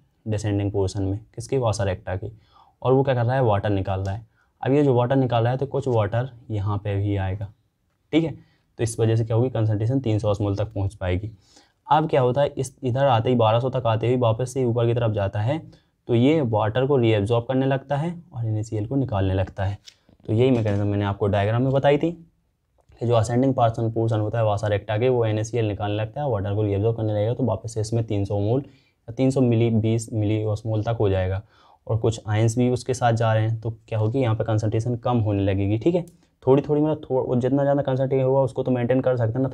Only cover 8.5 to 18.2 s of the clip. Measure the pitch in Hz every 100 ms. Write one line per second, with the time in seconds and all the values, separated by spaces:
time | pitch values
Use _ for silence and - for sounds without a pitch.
8.5 | _ _ - 113 - 110 113 117 113 127
9.5 | 123 107 101 110 135 120 107 107 98 101
10.5 | 101 101 101 98 - 92 90 110 - _
11.5 | - _ _ - 151 156 147 123 127 143
12.5 | - 131 - 127 123 139 117 117 123 110
13.5 | 117 127 127 117 110 117 127 117 113 127
14.5 | 135 123 117 117 117 117 107 98 104 113
15.5 | 160 - - _ _ - 117 127 160 123
16.5 | 107 107 117 135 139 117 107 101 120 117
17.5 | 131 135 135 - 139 165 175